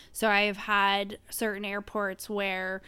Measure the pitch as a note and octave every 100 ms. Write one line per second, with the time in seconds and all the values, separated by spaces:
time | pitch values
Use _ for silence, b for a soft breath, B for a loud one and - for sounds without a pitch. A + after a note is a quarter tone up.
0 | B - A3 G3+ G#3 G3 - G3+ G3 G3
1 | G3+ G#3 - - A3+ G3+ G#3 G3+ G3+ G#3+
2 | G3+ F#3 - G#3 G3 F#3 F#3 F#3+